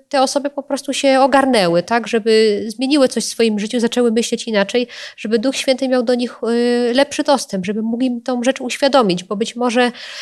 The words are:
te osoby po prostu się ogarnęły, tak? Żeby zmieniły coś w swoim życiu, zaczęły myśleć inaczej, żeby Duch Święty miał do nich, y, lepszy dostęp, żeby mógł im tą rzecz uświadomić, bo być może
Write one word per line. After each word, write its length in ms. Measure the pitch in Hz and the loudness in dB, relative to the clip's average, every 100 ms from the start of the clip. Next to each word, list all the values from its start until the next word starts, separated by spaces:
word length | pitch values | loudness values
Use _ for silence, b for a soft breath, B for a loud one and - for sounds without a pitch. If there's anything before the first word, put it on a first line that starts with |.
| - | -2
te 120 | 277 | 0
osoby 280 | 262 285 277 | 0 0 -4
po 140 | 285 | -8
prostu 300 | 269 277 - | -6 -6 -6
się 260 | 254 277 262 | -2 2 4
ogarnęły, 600 | 269 269 262 233 175 170 | 4 4 4 2 2 2
tak? 240 | 175 233 220 | 0 -2 0
Żeby 560 | 233 220 220 220 202 214 | -2 2 4 4 0 -4
zmieniły 400 | 220 262 294 254 | -4 0 2 2
coś 160 | 226 | 0
w 40 | - | -4
swoim 320 | - 233 208 | 0 0 0
życiu, 200 | 214 247 | -2 -2
zaczęły 320 | 226 247 240 | 0 0 0
myśleć 360 | 226 226 226 - | 0 -2 -4 -2
inaczej, 400 | 208 202 247 247 B B B | 0 2 0 -2 B B B
żeby 220 | 208 226 | -4 -2
Duch 160 | 254 262 | 0 -2
Święty 320 | - 254 269 | 0 0 0
miał 160 | 254 | 0
do 120 | 233 247 | 0 0
nich, 240 | 240 - | -2 -4
y, 500 | 220 233 240 240 240 | -2 0 0 0 0
lepszy 300 | 247 285 - | 0 0 0
dostęp, 420 | 294 277 - 190 185 | 0 0 0 -6 -4
żeby 160 | 214 | -4
mógł 220 | 220 233 | -4 -2
im 180 | 254 240 | -2 -4
tą 220 | 233 247 | -6 -2
rzecz 180 | 240 262 | -2 -2
uświadomić, 600 | 247 - 285 262 208 180 | -4 -2 2 4 4 0
bo 120 | 185 202 | -4 -6
być 200 | 226 240 | -6 -2
może 360 | 247 233 247 - B B | 0 2 0 -2 B B